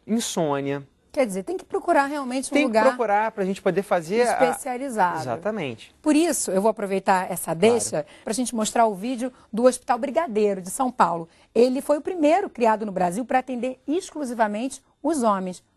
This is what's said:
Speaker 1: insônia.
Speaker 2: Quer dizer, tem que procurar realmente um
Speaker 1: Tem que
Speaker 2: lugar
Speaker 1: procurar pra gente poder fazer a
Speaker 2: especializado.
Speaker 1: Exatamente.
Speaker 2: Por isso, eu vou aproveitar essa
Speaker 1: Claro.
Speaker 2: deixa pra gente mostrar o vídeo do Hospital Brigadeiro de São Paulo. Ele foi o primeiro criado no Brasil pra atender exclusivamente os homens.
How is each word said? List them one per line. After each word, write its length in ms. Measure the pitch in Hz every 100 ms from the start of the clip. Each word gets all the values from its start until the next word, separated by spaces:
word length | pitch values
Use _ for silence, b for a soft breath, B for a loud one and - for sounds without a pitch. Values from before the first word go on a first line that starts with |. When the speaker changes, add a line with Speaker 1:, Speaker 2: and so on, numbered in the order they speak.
| -
Speaker 1:
insônia. 800 | 226 - 196 156 139 139 143 139 _ _
Speaker 2:
Quer 160 | 302 240
dizer, 160 | 190
tem 140 | 190 359
que 80 | -
procurar 400 | 381 - 311 277
realmente 420 | 294 254 262 254
um 40 |
Speaker 1:
Tem 80 | 277
que 60 | 285
Speaker 2:
lugar 180 | 214 262
Speaker 1:
procurar 460 | 254 214 202 220
pra 120 | 202
gente 180 | 190 196
poder 200 | 196 175
fazer 440 | 196 180 160 220 240
a 60 |
Speaker 2:
especializado. 880 | - 165 - 262 247 277 214 180 160
Speaker 1:
Exatamente. 760 | 131 117 202 220 139 113 - _
Speaker 2:
Por 140 | 302 294
isso, 340 | 339 269 -
eu 120 | 190
vou 100 | 220
aproveitar 580 | 220 196 190 202 185 190
essa 240 | 175 -
Speaker 1:
Claro. 60 | 165
Speaker 2:
deixa 460 | 214 240 - 156 B B
pra 80 | -
gente 240 | 220 240 226
mostrar 300 | 214 240 226
o 100 | 185
vídeo 380 | 233 247 254 b b
do 140 | 208 254
Hospital 340 | 247 - 240
Brigadeiro 600 | 277 247 349 214 208 190
de 80 | 180
São 200 | - 262
Paulo. 380 | - 175 170 165 b b
Ele 280 | - 254 262
foi 160 | 277 294
o 40 |
primeiro 480 | 381 370 294 359 226
criado 360 | - 233 214 214
no 60 |
Brasil 340 | 180 180 185 233
pra 140 | 254
atender 420 | 254 247 254 254 -
exclusivamente 960 | 339 - 302 254 233 214 208 262 - _ _
os 200 | 285 311
homens. 380 | 226 196 185 175 _